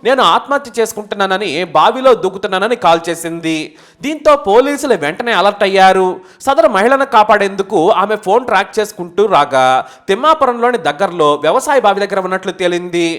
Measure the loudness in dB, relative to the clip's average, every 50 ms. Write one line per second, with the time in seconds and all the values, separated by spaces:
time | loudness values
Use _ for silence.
0 | 0 0 0 2 2 2 2 0 0 -2 -4 -4 -4 -6 -4 -4 -4 -4 -4 -12
1 | -10 -10 -6 -4 -2 -2 -2 -4 -4 -4 -4 -6 -6 0 2 2 2 2 0 2
2 | 2 2 2 2 0 -6 -4 -6 -6 -4 -2 -2 -2 -2 -2 0 2 2 2 2
3 | 0 -6 -8 -6 -8 -10 -10 -6 -6 -4 -4 -4 -6 -10 -16 -20 -20 _ _ _
4 | -8 -8 -8 -2 2 2 2 2 2 2 4 4 4 2 -4 -4 -2 -2 -2 0
5 | -2 -6 -4 -4 -4 -2 0 2 2 0 2 0 -2 0 4 4 6 6 6 4
6 | 0 0 -4 -6 -14 -20 -20 _ -4 0 2 2 2 2 2 2 2 2 2 0
7 | 0 2 2 2 4 4 2 2 2 -2 -2 -6 -6 -2 0 0 2 2 2 2
8 | 0 -2 -2 -4 -2 0 0 0 0 0 -2 -2 -2 -2 -4 -4 -4 -4 -8 -14
9 | -14 -6 0 0 2 2 4 2 2 2 2 2 2 4 2 0 -2 -6 -16 -16
10 | _ -4 -4 0 2 0 2 2 2 -2 0 0 -2 -2 -2 0 -2 -4 -2 -2
11 | -4 -4 0 2 2 2 2 2 0 0 0 0 0 0 0 2 2 2 0 0
12 | -4 -4 -4 -4 -4 -4 -6 -4 -6 -8 -6 -2 -2 -2 -2 -2 -6 -4 -4 -2
13 | -2 -2 -4